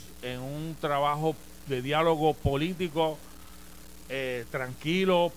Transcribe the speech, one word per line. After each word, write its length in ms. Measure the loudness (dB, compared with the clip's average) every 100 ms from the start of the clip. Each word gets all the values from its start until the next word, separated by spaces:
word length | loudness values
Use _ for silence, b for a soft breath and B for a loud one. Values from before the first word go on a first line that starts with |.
| -12 -8
en 180 | -6 -6
un 380 | -6 -6 -6 -4
trabajo 560 | 0 2 2 2 0 0 -6 -12 -4
de 140 | -2
diálogo 520 | 2 4 4 6 4 4
político, 840 | 2 2 0 -2 -2 2 0 0 -10 -14 -14 -14 -14 -16 -16 -14 -6
eh, 360 | -4 -2 -4 -4
tranquilo, 800 | -4 -4 -4 0 2 6 6 4